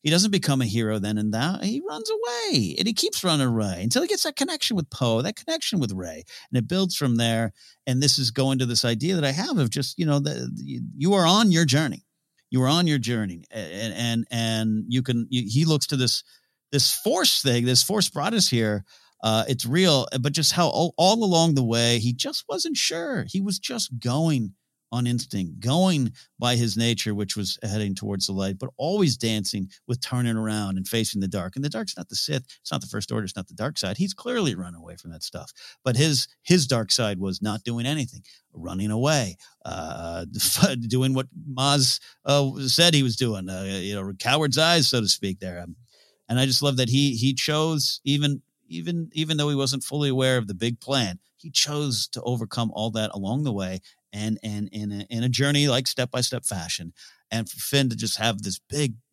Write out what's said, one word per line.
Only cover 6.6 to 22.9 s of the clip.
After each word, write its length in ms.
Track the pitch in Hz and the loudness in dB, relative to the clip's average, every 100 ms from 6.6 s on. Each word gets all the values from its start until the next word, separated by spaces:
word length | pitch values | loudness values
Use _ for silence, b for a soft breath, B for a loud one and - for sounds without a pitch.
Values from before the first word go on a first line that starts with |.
| 110 | 0
builds 280 | 180 190 - | 0 0 0
from 180 | 139 117 | 2 2
there. 360 | 117 113 113 B B B - | 2 2 0 B B B -2
And 160 | 127 | 2
this 160 | 143 - | 2 2
is 120 | 123 | 0
going 280 | 117 135 131 | 0 0 2
to 60 | 127 | 0
this 180 | 117 | 0
idea 320 | 120 113 156 185 | 0 0 0 0
that 80 | |
I 80 | 143 | 0
have 260 | 143 262 240 | -2 -2 0
of 100 | 123 | 0
just, 280 | 143 131 - | 0 -6 -2
you 80 | 160 | 2
know, 140 | 143 | 2
the, 320 | 143 127 - | 0 -4 -8
the, 280 | - 135 123 113 - | -8 -8 -8 -10 -2
you 160 | 165 | 2
are 120 | 196 165 | 4 6
on 260 | 202 226 | 6 6
your 100 | 165 160 | 6 6
journey. 400 | 151 147 87 _ _ _ _ _ | 4 2 -4 _ _ _ _ _
You 120 | 131 | 2
are 40 | 127 | 4
on 180 | 160 175 | 4 4
your 120 | 147 | 2
journey, 480 | 113 120 101 85 - | 0 0 -2 -6 -10
and, 440 | 113 82 92 113 | -10 -8 -6 -6
and, 340 | 92 120 117 - | -2 0 0 -2
and 560 | 117 113 113 110 110 104 | -2 0 0 0 -2 0
you 140 | 123 | -2
can, 220 | 127 120 117 | 0 -2 0
you, 140 | 127 104 | -4 0
he 160 | 127 | 2
looks 240 | 160 151 - | 4 2 2
to 80 | 139 | 0
this, 300 | 127 - b b b b _ | 0 -2 b b b b _
this 200 | 143 - | 0 2
Force 480 | - 208 349 320 - | 0 0 2 2 2
thing, 220 | 139 120 | 2 2
this 180 | 120 123 | 4 4
Force 280 | - 208 190 | 2 0 0
brought 240 | 151 170 | 0 0
us 160 | 226 - | 2 2
here. 340 | 123 107 104 - b b b | 4 2 0 -4 b b b
Uh, 220 | 110 110 - | 0 2 2
it's 180 | 127 117 | -2 0
real, 400 | 156 185 139 - 131 | 4 4 4 2 -2
but 140 | 135 | -2
just 180 | 143 151 | 0 0
how 140 | - 165 | 2 2
all, 280 | - 165 - | 2 0 4
all 260 | 180 226 | 4 6
along 300 | 208 170 165 | 4 6 6
the 100 | 139 | 4
way, 360 | 120 117 117 120 | 4 4 4 4
he 120 | 110 | 2
just 320 | 120 269 - - | -2 -4 -6 -6
wasn't 260 | 359 330 269 | -4 -2 -2
sure. 480 | - | -2